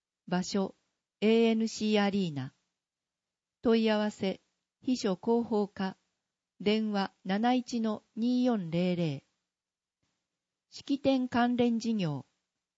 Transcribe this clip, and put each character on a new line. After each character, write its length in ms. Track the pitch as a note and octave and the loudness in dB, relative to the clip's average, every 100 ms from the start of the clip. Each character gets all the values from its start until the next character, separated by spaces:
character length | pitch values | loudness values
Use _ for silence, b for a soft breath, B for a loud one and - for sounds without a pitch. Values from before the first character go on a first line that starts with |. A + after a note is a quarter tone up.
| _ _ - | _ _ -4
場 160 | F3+ | -4
所、 320 | F3+ G3+ F#3+ - _ _ _ - | -2 -2 -4 -6 _ _ _ -2
エ 40 | G#3 | 2
ー 160 | A3+ A3+ | 4 4
エ 40 | A3 | 2
ヌ 120 | A3+ | -2
シ 260 | - G#3+ | -2 0
ー 100 | G#3 | 2
ア 60 | G3+ | 2
リ 220 | G3 F3+ | 0 -2
ー 20 | |
ナ。 180 | C#3 C3 _ _ _ _ _ _ _ _ _ _ _ | -4 -8 _ _ _ _ _ _ _ _ _ _ _
問 220 | B3 A3+ | 2 4
い 40 | A3 | 4
合 80 | G#3+ | 2
わ 100 | G#3+ | -2
せ、 320 | - F#3+ F3 _ _ _ _ | -2 -6 -6 _ _ _ _
秘 160 | - B3+ | -4 -2
書 180 | G#3 F#3 | 0 -2
広 320 | - A#3 A3+ | 0 0 0
報 200 | G#3 G3 | -2 -2
課。 280 | - F#3+ - _ _ _ _ _ - | -4 -8 -8 _ _ _ _ _ -6
電 300 | F#3+ A3 G#3+ | 0 0 0
話、 220 | G3+ F#3+ _ F#3+ | -2 -4 _ -4
七 280 | G3 A#3+ | 0 2
一 260 | B3+ - A#3+ | 0 -2 -4
の 220 | A3 G#3+ _ - | -2 -4 _ -4
二 280 | A#3 B3 | -2 2
四 280 | B3 A3 E3+ | 2 0 0
零 240 | E3+ F3+ F3 | 0 0 0
零。 280 | E3 C3+ _ _ _ _ _ _ _ _ _ _ _ _ _ _ _ | -2 -4 _ _ _ _ _ _ _ _ _ _ _ _ _ _ _
式 260 | - - C#4 | -14 -6 -2
典 300 | C4+ C4+ B3+ | 2 0 0
関 300 | A#3+ A#3+ B3 | 0 0 2
連 200 | A#3+ A3+ | 2 0
事 160 | A3+ | -2
業。 320 | A3 E3+ C#3 - _ _ _ _ | -2 0 -2 -8 _ _ _ _